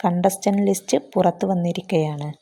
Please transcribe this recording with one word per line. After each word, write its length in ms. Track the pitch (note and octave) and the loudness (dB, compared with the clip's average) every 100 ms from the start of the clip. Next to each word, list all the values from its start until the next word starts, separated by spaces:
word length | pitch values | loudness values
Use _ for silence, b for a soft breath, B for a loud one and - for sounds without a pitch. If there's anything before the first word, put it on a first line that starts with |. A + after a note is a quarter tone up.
| F3 | -2
കണ്ടസ്റ്റന്റ് 580 | F3 G3 G3 G3+ G3 | 2 2 0 0 2
ലിസ്റ്റ് 340 | G3+ F#3+ - - - F#3+ | 0 0 0 -2 0 0
പുറത്തു 320 | F3 F3 G3 | 2 0 -2
വന്നിരിക്കുകയാണ്. 840 | F#3 E3+ E3+ - E3+ D3+ D3 D3 - | 0 -2 -4 -2 0 0 -4 -10 -12